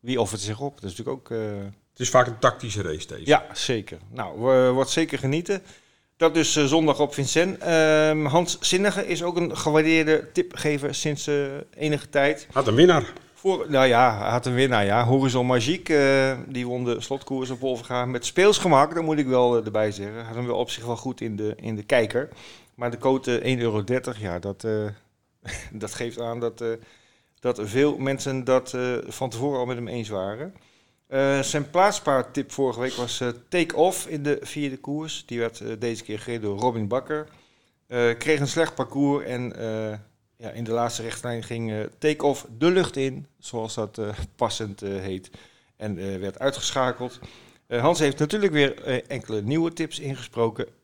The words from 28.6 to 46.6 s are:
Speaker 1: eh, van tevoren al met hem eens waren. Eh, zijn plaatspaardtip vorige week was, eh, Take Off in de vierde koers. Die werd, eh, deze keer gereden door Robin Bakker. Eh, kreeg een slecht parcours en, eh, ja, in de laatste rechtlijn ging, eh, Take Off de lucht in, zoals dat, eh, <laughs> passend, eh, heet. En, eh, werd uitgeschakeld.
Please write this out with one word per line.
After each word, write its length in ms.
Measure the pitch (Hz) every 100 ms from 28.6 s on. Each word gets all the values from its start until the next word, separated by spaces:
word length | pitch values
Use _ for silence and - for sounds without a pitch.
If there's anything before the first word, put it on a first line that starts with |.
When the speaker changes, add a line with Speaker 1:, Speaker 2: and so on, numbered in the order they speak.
| 127
Speaker 1:
eh, 180 | 127 127 123 -
van 240 | - 131
tevoren 280 | 113 139 139
al 80 | 123
met 100 | 123
hem 120 | 117
eens 200 | 120 107
waren. 460 | 104 95 107 165 196 _ _ _ _ _
Eh, 340 | 135 139 139
zijn 300 | 135 151 143
plaatspaardtip 840 | 175 196 202 - 135 120 - 131
vorige 280 | - 135 113
week 120 | 127
was, 280 | 127 120 -
eh, 80 | 123 120 _
Take 280 | 180 165 -
Off 300 | 170 185 -
in 160 | 160
de 160 | 143 147
vierde 340 | - - 143 131
koers. 460 | - 147 156 - -
Die 120 | 120
werd, 220 | 117 -
eh, 80 | 113 110
deze 260 | 117 113
keer 140 | - 104
gereden 240 | - 117
door 160 | 107 101
Robin 300 | 127 113 104
Bakker. 380 | 123 131 151 151 _ _ _ _ _ _
Eh, 240 | 123 120 117
kreeg 220 | - 156
een 80 | 139
slecht 260 | - 160
parcours 500 | - 131 139 143 143
en, 320 | - 123 123 -
eh, 380 | 110 110 110 107 104 _ _ _
ja, 140 | 113
in 140 | -
de 80 | 117
laatste 300 | 113 120 -
rechtlijn 400 | 113 - 123 117
ging, 280 | 110 117 113
eh, 40 | 107 107 _
Take 260 | 156 151 143
Off 200 | 135 - 113
de 120 | 156
lucht 260 | 185 180 -
in, 300 | 135 135 143 _
zoals 360 | - 120 110
dat, 240 | - 104 -
eh, 100 | 104 104 -
<laughs> 100 | _
passend, 460 | 117 - 107 98
eh, 80 | 101
heet. 400 | 98 95 92 92 - - _ _ _
En, 220 | 107 92
eh, 180 | 98 95
werd 180 | 98 -
uitgeschakeld. 800 | 139 135